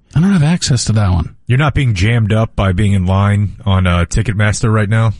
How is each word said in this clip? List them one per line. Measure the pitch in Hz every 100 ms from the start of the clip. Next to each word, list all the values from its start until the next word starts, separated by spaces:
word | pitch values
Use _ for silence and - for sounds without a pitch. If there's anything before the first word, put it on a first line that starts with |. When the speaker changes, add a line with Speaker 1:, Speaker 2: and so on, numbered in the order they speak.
| _ 147
Speaker 1:
I |
don't | 190
have | 190
access | 147 175 - 123 -
to |
that | 107 98
one. | 87 - - -
Speaker 2:
You're | 127
not | 156
being | 151 127
jammed | 92 104 120 101
up | 110 113 -
by | 98
being | 90 101
in | 98 90
line | 95 101 101 101 -
on, | 98 95 92
uh, | 87
Ticketmaster | 85 120 101 98 107 98 113
right | 110 101
now? | 113 113